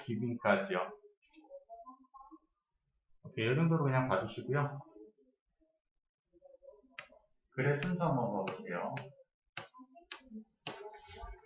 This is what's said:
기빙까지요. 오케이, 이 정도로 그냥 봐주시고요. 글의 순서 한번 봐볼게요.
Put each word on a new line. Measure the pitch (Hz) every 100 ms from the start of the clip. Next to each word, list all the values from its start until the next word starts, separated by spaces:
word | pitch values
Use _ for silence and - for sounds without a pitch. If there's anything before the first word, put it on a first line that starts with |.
| -
기빙까지요. | 107 123 120 107 98 98 90 - - - _ _ - - - - - - 262 262 - 269 320 _ _ _ _ _ _ _ -
오케이, | - - 110
이 | 139
정도로 | 165 160
그냥 | 139 131 131
봐주시고요. | 95 107 - - 143 135 - - - - _ _ _ _ _ 320 _ _ _ _ _ _ 349 554 539 554 415 - - - - _ _ _
글의 | 135 143 143
순서 | 180 175 165
한번 | 127 107 101 -
봐볼게요. | - - 175 - 131 - - - _ _ - - - 262 339 349 - 262 220 - _ - 403 427 427 - - - -